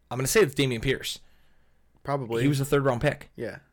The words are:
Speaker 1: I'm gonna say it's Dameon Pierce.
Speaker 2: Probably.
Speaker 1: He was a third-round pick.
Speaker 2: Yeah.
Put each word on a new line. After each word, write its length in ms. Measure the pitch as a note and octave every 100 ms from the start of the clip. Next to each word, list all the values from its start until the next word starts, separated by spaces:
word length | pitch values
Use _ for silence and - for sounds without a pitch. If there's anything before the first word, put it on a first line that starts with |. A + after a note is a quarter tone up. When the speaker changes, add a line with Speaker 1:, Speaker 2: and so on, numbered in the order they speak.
| -
Speaker 1:
I'm 60 | B2
gonna 80 | C3
say 140 | A3
it's 120 | C#3
Dameon 280 | C#3+ C3+ A#2
Pierce. 360 | C3+ B2 - - - - _ _ _ _ _ _
Speaker 2:
Probably. 400 | - C#3+ A2+ A#2
Speaker 1:
He 40 | C#3
was 120 | C#3
a 60 | C3+
third-round 360 | C#3+ C3+ A#2
pick. 300 | D3 C3+ - -
Speaker 2:
Yeah. 220 | A2 - _